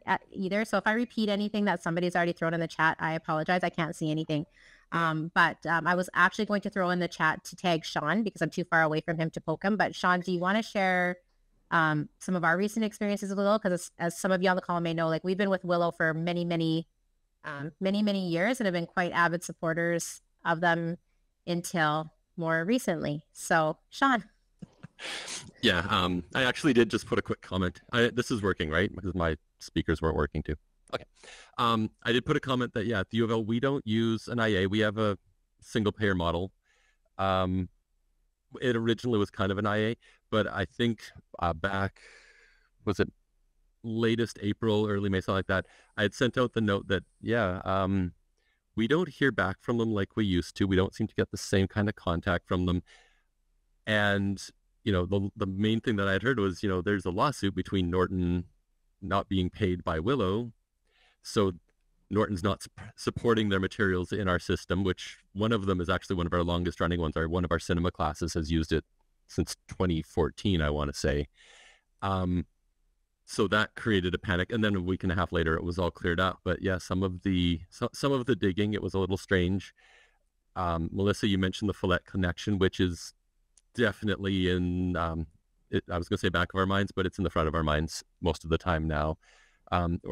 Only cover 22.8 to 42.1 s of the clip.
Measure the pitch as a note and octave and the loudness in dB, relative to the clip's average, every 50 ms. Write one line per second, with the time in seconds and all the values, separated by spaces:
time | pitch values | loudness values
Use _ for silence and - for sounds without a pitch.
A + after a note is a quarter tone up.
22.8 | - G#3 E3+ D3+ D3 C#3+ D3 D#3 - _ - - - - F3+ E3 D#3 D#3 D#3+ - | 0 0 -2 -2 -2 -4 -4 -4 -8 _ -16 -10 -2 2 4 4 4 2 0 -4
23.8 | _ _ - - C4+ C#4 - G3+ - - _ _ _ _ _ _ - - _ _ | _ _ -2 0 2 2 2 2 -2 -6 _ _ _ _ _ _ -20 -20 _ _
24.8 | - - _ - - - - - - - - - - - - - - A2 F#2 E2+ | -20 -20 _ -16 -12 -10 -10 -10 -10 -10 -12 -12 -12 -16 -8 -2 2 2 2 2
25.8 | F2 G2 G#2+ F#2+ F2+ F#2 F#2 F2 E2 - - C3 C3 B2+ B2 - - D#3 A#2 A#2 | 2 0 0 2 2 2 0 -2 -4 -4 -2 0 0 0 0 2 2 4 6 6
26.8 | A#2 G#2 - G#2 - - B2 G2 - - A2 - - - F#2+ F#2 F#2 F2+ F2 - | 6 4 2 -2 -2 -2 -4 -4 -4 -6 -8 -8 -8 -4 -2 0 0 -2 -2 -6
27.8 | - - - A#2+ A#2+ A#2+ G#2 A#2+ A#2+ - C3+ G#2 G2+ F#2+ F2 - F2 D2+ D#2 E2+ | -10 -2 2 2 2 2 2 0 -2 0 -2 0 0 0 0 0 -2 0 0 0
28.8 | G2 - - F#2 F#2+ F#2 E2 F2+ E2+ E2 D#2 - _ _ _ - - - - E2 | 0 0 -2 -6 -6 -4 -2 0 0 0 -2 -4 _ _ _ -20 -14 -6 -2 -2
29.8 | - - E2 - E2 D#2+ C#2 D2+ D2+ C#2+ - D#2 - - D2+ - _ _ _ _ | 0 0 0 0 0 0 0 0 0 -2 -2 -4 -4 -4 -6 -8 _ _ _ _
30.8 | _ _ - - - - _ _ - - - - - - _ - B2 A#2 A2+ A2 | _ _ -10 -10 -10 -12 _ _ -20 -20 -20 -20 -20 -10 _ 0 2 2 4 2
31.8 | A2 G#2+ - _ - A#2+ A#2 B2+ - - D3+ - - C3+ C3 B2 A#2+ A#2 - A#2 | 2 0 -4 _ 0 2 2 2 2 2 0 0 0 0 0 0 -2 -2 -2 -2
32.8 | F#2+ A#2 A2+ G2 F#2 - - A2+ A#2 A2 A#2 A2+ A2 G2+ A2+ A#2+ C3 C3+ C#3+ C#3 | -2 0 0 -2 -2 0 0 0 2 2 2 0 0 0 0 0 2 0 0 -2
33.8 | - G#2+ G#2+ A2+ A#2 A2+ A2 G#2 - - A#2+ A#2+ A2+ A2 G#2 F#2 G2 F#2+ G2+ G#2+ | -2 0 0 2 2 2 0 -2 -4 -4 -2 0 2 2 4 2 2 2 2 2
34.8 | G#2+ G#2+ G2+ A2 G#2+ G#2 G2 - _ _ _ _ _ _ _ _ - - - A#2+ | 2 2 0 0 0 0 0 -2 _ _ _ _ _ _ _ _ -10 -4 -2 0
35.8 | G#2 G#2 - - G#2+ G2+ F#2+ F2+ E2 E2+ E2 E2+ F#2+ G2 - _ _ _ _ _ | 0 0 0 0 0 0 2 2 0 0 0 -2 -2 -6 -10 _ _ _ _ _
36.8 | _ _ _ _ _ _ _ - F#2+ G2 F#2 F#2 F#2 F#2 F#2 F#2+ F#2 - _ _ | _ _ _ _ _ _ _ -2 0 2 2 2 2 2 0 0 -2 -4 _ _
37.8 | _ _ _ _ _ _ _ _ _ _ _ _ _ _ B2+ A#2+ C3 B2+ A#2+ A#2 | _ _ _ _ _ _ _ _ _ _ _ _ _ _ -10 -4 0 0 0 2
38.8 | A2+ A#2 A2+ G#2 - B2 A#2 G#2 G2+ - - - G2+ F#2+ G2 G2 G#2+ G#2 G#2 G#2+ | 2 0 0 0 0 0 2 2 2 0 0 -2 0 0 0 0 0 0 0 0
39.8 | G#2+ A2 A#2 - _ - - _ _ _ A2+ G#2+ G2 - - G2 F#2+ - _ - | 0 -2 -2 -6 _ -20 -20 _ _ _ 0 0 0 0 -2 -4 -4 -4 _ 0
40.8 | A#2+ A#2 A2 - - - - - - _ - - E2+ E2+ D#2+ D#2+ F2+ G2 G2 G2 | 0 0 0 -2 -6 -18 -20 -20 -20 _ -8 -2 -2 -2 -2 -2 -2 -2 0 0
41.8 | G2 F#2+ - - - - | -2 -2 -4 -8 -20 -20